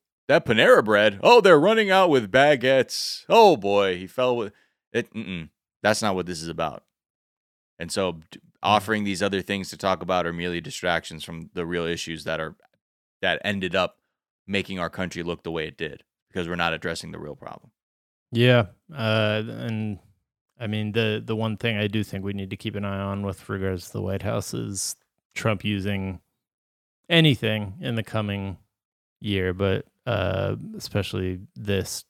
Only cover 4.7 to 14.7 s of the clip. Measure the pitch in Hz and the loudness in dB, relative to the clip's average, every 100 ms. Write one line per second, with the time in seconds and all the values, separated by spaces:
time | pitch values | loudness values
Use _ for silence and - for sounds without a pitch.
4.7 | _ _ 120 - 110 95 90 80 _ _ | _ _ -6 -6 -10 -10 -10 -10 _ _
5.7 | _ 104 107 107 95 87 82 82 82 80 | _ 0 2 0 -2 -4 -8 -8 -6 -6
6.7 | 55 _ _ _ _ _ _ _ _ _ | -6 _ _ _ _ _ _ _ _ _
7.7 | - 85 104 92 82 - - _ _ 95 | -16 -8 -2 -2 -4 -16 -20 _ _ 2
8.7 | 104 101 107 101 90 101 98 90 101 90 | 2 2 -2 -2 -2 -2 -2 -4 -6 -6
9.7 | - 98 90 90 90 85 85 90 85 78 | -4 -2 -2 0 -2 -2 -4 -6 -6 -8
10.7 | - 90 82 - 78 - 82 82 87 85 | -6 -2 -2 -4 -14 -14 -14 -10 -8 -6
11.7 | 87 85 82 - 80 78 80 80 - _ | -4 -4 -6 -8 -10 -6 -6 -8 -12 _
12.7 | _ _ _ _ _ 92 82 101 101 92 | _ _ _ _ _ -2 -2 -4 -4 -2
13.7 | 92 87 - _ _ _ _ - 98 95 | -2 -2 -6 _ _ _ _ -6 -4 -4